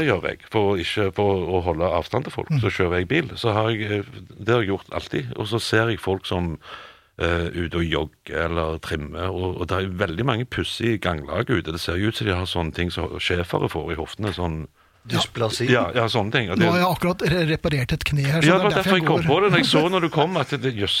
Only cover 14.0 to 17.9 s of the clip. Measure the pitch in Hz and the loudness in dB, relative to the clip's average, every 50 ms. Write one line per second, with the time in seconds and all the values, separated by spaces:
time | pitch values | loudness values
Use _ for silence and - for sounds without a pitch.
14 | 80 - - - 104 104 85 - 90 85 80 78 76 - _ _ _ _ _ _ | -6 -8 -8 -6 -4 -4 -2 -2 -2 -2 -4 -4 -8 -10 _ _ _ _ _ _
15 | - 113 113 - - - - 117 117 110 110 - 117 127 123 120 101 87 - 127 | -8 -4 -2 -2 -2 -2 -2 -2 -2 -2 0 0 2 4 4 4 4 2 0 0
16 | 113 110 104 120 98 104 113 143 113 90 90 - 170 170 170 175 175 185 165 - | 0 2 2 0 0 0 0 0 0 0 2 4 4 4 4 4 2 2 0 0
17 | - 175 180 - - 175 156 185 165 151 160 151 - 170 151 139 127 - | 0 -2 -2 0 0 0 2 2 2 0 0 -2 -2 0 0 0 0 -2